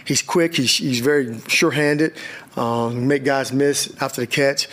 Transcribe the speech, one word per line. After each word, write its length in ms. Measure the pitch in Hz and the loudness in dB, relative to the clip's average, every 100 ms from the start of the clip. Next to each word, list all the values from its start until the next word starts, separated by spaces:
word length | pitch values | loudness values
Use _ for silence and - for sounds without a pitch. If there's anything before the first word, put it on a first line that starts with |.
| - | -4
he's 160 | 135 | -4
quick. 340 | - 180 165 160 | 0 0 2 0
He's, 200 | 120 - | 0 0
he's 240 | 147 123 | 0 0
very 400 | 135 147 123 113 - | 2 2 0 -6 -2
sure-handed. 680 | - 170 139 147 147 156 - - - - - | 2 2 2 2 2 0 -2 -14 -16 -12 -4
Um, 500 | 120 117 117 120 131 | -2 0 -2 0 0
make 160 | 143 | 2
guys 300 | 135 135 113 | 2 0 0
miss 400 | 131 143 139 - - | 2 2 0 -4 -6
after 200 | 135 - | -6 -4
the 60 | 120 | -2
catch. 400 | 147 139 139 - | 2 2 0 -6